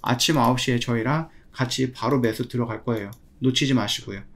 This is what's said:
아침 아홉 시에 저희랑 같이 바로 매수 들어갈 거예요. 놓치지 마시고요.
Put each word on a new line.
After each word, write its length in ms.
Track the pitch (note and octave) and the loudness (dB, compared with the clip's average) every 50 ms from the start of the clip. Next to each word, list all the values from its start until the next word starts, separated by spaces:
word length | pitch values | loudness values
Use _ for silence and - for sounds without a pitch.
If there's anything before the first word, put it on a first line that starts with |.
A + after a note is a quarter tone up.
아침 360 | - G#2+ B2 B2 - - D#3+ | 0 -2 0 0 2 2 4
아홉 220 | C#3+ A#2 A#2 B2+ B2+ | 4 4 4 4 2
시에 200 | - - B2 A#2+ | 0 0 0 0
저희랑 500 | A#2+ - A#2+ A#2 A2 B2+ D3 D#3+ D#3+ - - - - - | 0 0 -2 0 0 0 0 0 -2 -4 -12 -20 -20 -20
같이 400 | - - B2+ B2 - - C3 B2+ | -4 -4 -2 -2 0 -2 -2 -2
바로 280 | B2+ - A2+ A#2 C#3+ C3+ | -2 -2 0 2 2 4
매수 280 | A#2+ A#2 A2 - A#2+ | 2 2 0 -2 -6
들어갈 360 | A#2+ - A#2+ A#2+ G#2+ A2 G#2+ - | -4 -2 -4 -2 -2 -4 -6 -2
거예요. 280 | - A#2 G#2+ G2+ G2 G2+ - - - - - | -2 -2 -2 -4 -8 -12 -16 -20 -20 -12 -2
놓치지 340 | B2+ B2+ B2+ - D3+ C3+ C3+ | 0 0 2 2 2 4 2
마시고요. 480 | A#2+ G#2 G#2 - - - - G2 G2 - - - | 2 2 0 -2 -4 -6 -10 -12 -12 -12 -16 -20